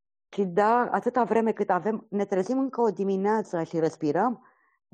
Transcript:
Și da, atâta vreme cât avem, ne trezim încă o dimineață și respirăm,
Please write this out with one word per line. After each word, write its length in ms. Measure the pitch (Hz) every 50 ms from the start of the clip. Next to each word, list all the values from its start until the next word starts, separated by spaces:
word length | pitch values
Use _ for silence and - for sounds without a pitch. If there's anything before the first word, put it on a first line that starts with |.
| _ _ _ _ _ _
Și 160 | - - 202
da, 440 | 185 170 180 202 214 233 240 240 185
atâta 340 | - 196 - - - 254 233
vreme 280 | 175 220 226 226 226 208
cât 180 | - 202 -
avem, 360 | 190 180 156 208 220 220 - -
ne 140 | 185 202 202
trezim 340 | 196 202 185 185 190 254 262
încă 220 | 269 262 - -
o 100 | 240 220
dimineață 720 | 190 170 202 196 196 190 196 202 220 220 214 - - 170 165
și 160 | 160 - 165
respirăm, 680 | 160 160 - - - 147 143 170 202 254 233 - - _ _ _ _ _ _ _ _ _